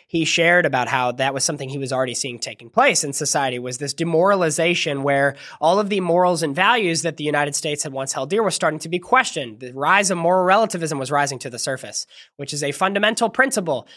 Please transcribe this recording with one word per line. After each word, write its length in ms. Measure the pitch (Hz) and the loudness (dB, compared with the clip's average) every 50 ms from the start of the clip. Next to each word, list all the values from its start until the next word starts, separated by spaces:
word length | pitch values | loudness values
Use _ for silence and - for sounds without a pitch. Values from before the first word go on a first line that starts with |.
| _ | _
he 180 | _ - 165 156 | _ -2 -2 0
shared 440 | - - 180 165 170 175 175 - | 0 2 2 4 4 4 4 4
about 200 | 143 131 127 120 | 2 0 0 0
how 260 | 120 135 131 127 123 123 | 0 0 0 0 -2 0
that 200 | 131 131 139 139 | 0 -2 -2 0
was 100 | 135 - | -2 -2
something 240 | - 151 143 139 | -2 -4 -4 -8
he 120 | 131 139 139 | -8 -6 -6
was 120 | 139 123 | -6 -4
already 220 | 131 131 131 123 117 | -2 -2 -2 -2 -4
seeing 240 | - - 131 120 | -6 -6 -8 -8
taking 320 | 117 - 131 110 - 117 110 | -8 -10 -10 -10 -14 -18 -2
place 340 | - 233 262 269 170 - 160 | 0 2 2 4 2 0 -2
in 80 | 143 | -4
society, 460 | 139 - 151 - - 147 139 131 123 | -4 -4 -2 -2 0 0 0 0 -2
was 220 | 123 123 127 127 - | -4 -6 -6 -6 -6
this 160 | 147 135 - | -6 -8 -4
demoralization 1080 | - 165 170 165 160 180 196 202 190 170 156 139 170 165 175 170 - - 160 143 139 | -4 -2 2 4 4 4 4 4 4 2 2 2 2 2 2 2 2 0 -2 -2 -2
where 340 | 135 143 139 139 139 139 135 - - - - - | 0 2 2 4 2 2 0 -4 -12 -20 -6 0
all 200 | 147 165 185 208 | 2 2 4 2
of 100 | 208 196 | 2 0
the 100 | 214 190 | 0 0
morals 440 | 180 165 165 180 180 180 175 151 165 | 0 2 4 4 4 4 2 2 0
and 120 | 143 139 | -2 0
values 460 | 175 190 214 247 240 196 170 165 147 | 2 2 2 2 2 2 0 0 0
that 160 | 156 165 147 | -2 -4 -4
the 60 | - 147 | -2 -2
United 320 | 151 147 147 147 147 143 | 0 0 2 0 0 -2
States 260 | - - 151 147 143 | -4 -4 -4 -6 -6
had 100 | - 147 | -6 -8
once 220 | 135 135 135 135 - | -6 -6 -6 -6 -4
held 160 | 147 135 147 | -6 -4 -2
dear 140 | 190 226 220 | -2 0 0
were 80 | 180 | 0
starting 260 | - - 180 156 151 | 0 0 0 -2 -2
to 100 | 151 - | -2 -6
be 120 | 165 180 180 | -6 -6 -6
questioned. 640 | 180 - 240 262 247 - - 156 131 117 107 117 | 0 4 4 4 4 2 -2 -6 -8 -8 -10 -14
The 120 | 131 123 127 | -14 -12 -8
rise 380 | 131 143 165 190 202 202 190 | -2 2 2 4 4 2 2
of 80 | 180 175 | 0 0
moral 240 | 165 170 185 185 180 | 2 2 4 4 4
relativism 560 | 185 190 220 226 208 - 175 165 147 156 139 | 6 6 4 4 2 0 -4 -4 -4 -4 -4
was 100 | 131 123 | -4 -2
rising 300 | 147 143 143 135 135 120 | 0 0 0 0 -4 -6
to 100 | - 127 | -10 -10
the 80 | 123 | -8
surface, 480 | 117 - 143 131 127 - 104 104 - - - - - - _ _ | -6 -6 -4 -6 -6 -8 -10 -10 -10 -12 -12 -18 -20 -20 _ _
which 180 | - 143 - 147 | -12 -12 -8 -6
is 80 | 143 | -4
a 100 | 147 143 | -4 -4
fundamental 600 | 143 - 185 190 196 196 208 220 226 - 233 214 | -2 0 0 0 2 2 0 0 2 0 -2 0
principle 560 | - - 269 269 - 220 175 160 135 113 - - - | 2 2 0 2 0 -2 -2 -2 -2 -4 -4 -10 -20